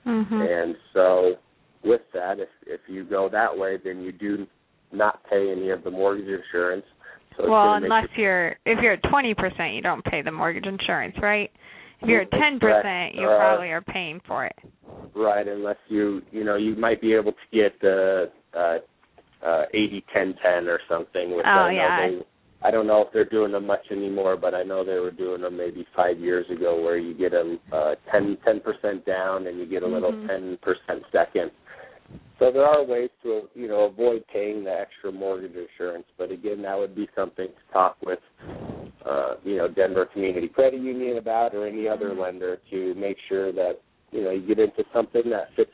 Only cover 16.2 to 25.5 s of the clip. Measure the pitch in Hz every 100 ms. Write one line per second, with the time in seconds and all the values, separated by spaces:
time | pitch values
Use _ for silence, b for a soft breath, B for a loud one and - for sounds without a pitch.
16.2 | - 107 107 104 110 107 113 110 110 110
17.2 | 104 - - 110 101 - 98 95 95 95
18.2 | 82 _ _ 85 85 82 - _ _ _
19.2 | _ - 82 82 73 107 104 98 - 101
20.2 | 92 90 90 87 87 85 - 82 82 90
21.2 | 87 87 127 196 180 185 190 175 92 180
22.2 | - _ _ - 95 110 107 107 104 110
23.2 | 101 110 104 98 101 101 - 101 98 98
24.2 | 95 92 90 90 92 95 92 90 90 85
25.2 | 92 90 90